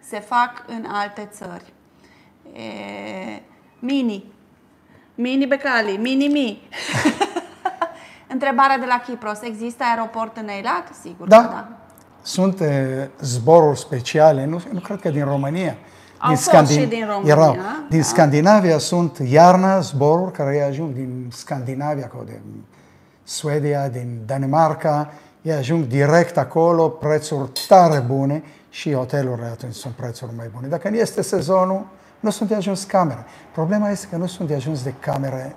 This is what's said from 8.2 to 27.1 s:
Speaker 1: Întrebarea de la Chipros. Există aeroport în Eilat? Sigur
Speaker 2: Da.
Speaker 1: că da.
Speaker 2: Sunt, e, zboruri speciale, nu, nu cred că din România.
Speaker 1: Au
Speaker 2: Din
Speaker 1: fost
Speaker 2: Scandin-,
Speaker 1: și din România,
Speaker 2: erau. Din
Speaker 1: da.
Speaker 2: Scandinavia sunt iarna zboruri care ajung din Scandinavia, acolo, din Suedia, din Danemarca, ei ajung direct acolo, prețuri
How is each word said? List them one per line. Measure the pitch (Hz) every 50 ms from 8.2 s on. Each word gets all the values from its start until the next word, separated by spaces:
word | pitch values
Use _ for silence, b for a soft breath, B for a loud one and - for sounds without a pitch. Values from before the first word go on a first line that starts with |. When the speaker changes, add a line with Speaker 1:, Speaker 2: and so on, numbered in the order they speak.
| - _ -
Speaker 1:
Întrebarea | 254 254 277 269 240 269 277 269 262
de | 254 247
la | 247 247 247
Chipros. | - 247 226 - 214 208 214 226
Există | 240 220 208 226 240 240 - 277 240 233
aeroport | 226 226 220 - 226 220 220 220
în | 233 220 208
Eilat? | 202 196 196 233 311 359 - - - - -
Sigur | - 175 - 165 185
Speaker 2:
Da. | 202 220
Speaker 1:
că | 240 233 -
da. | - - - - - - _ - - - _ _ _ -
Speaker 2:
Sunt, | - - - 185 190 185 190
e, | 175 151 143 139 135 131 131 131 139 139 - -
zboruri | - 135 120 123 113 135 160 170 160 147 143 143
speciale, | - - - 127 117 - - 156 151 160 151 135 135
nu, | 147 160 175 175 - 247
nu | 180
cred | 175 - 202 196
că | - 175
din | 147 147 143
România. | 139 143 139 139 139 151 180 190 160 123 - B B B B B B B B
Speaker 1:
Au | - 247
Speaker 2:
Din | 254
Speaker 1:
fost | - - 359
Speaker 2:
Scandin-, | 339 170 151 135 147 147
Speaker 1:
și | -
din | - 220 226 226
România, | 208 208 202 196 151 147
Speaker 2:
erau. | 147 160 151 127 120 - 208 254 311 - -
Din | 165 160
Speaker 1:
da. | 147
Speaker 2:
Scandinavia | - - - 165 147 139 147 156 190 214 214 190 175 165 151
sunt | - - - 175 175 160 - -
iarna | 143 123 131 151 170 180 185 185 185 190 190 190
zboruri | 160 117 - 135 135 147 156 170 185 185 180
care | - 151 139 139 147 143
ajung | 139 139 135 165 160 131
din | 123 135 127 127 127 127 123 120
Scandinavia, | - - - 151 139 123 123 135 127 143 147 151 139 127
acolo, | 117 - 127 117
din | 110 113 107 104 104 107 107 107 _ b b b b b b b b b b b
Suedia, | - - - - 151 143 151 143 147 143 143 139 139
din | 123 127 123 123 120 113 110
Danemarca, | 107 135 135 135 131 143 160 165 156 151 147 - 165 147 147 151 147 B B B B B B _
ei | 160 160
ajung | 151 131 120 160 170 156
direct | 120 120 139 143 143 156 170 170 175 - -
acolo, | 135 - - 165 165 170 170 165 165 156
prețuri | 160 - - 151